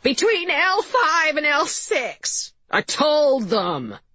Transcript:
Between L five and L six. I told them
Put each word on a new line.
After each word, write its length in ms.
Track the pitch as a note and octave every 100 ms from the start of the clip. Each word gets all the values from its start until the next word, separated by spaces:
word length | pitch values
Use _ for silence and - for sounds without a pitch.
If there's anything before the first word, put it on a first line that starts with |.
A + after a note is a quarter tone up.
Between 480 | B3+ C4+ G#4 G#4 F4+
L 320 | D4 F4+ F#4+
five 540 | - B4+ D#4+ E4 D#4
and 100 | D4+
L 200 | D4+ D4
six. 880 | D#4+ - - F#4 A#3 - - - - _ _
I 100 | G3
told 680 | G#3+ - D4 D4+ D4 C4+ G#3
them 480 | A3 F3+ D3+ A#2+ G2 _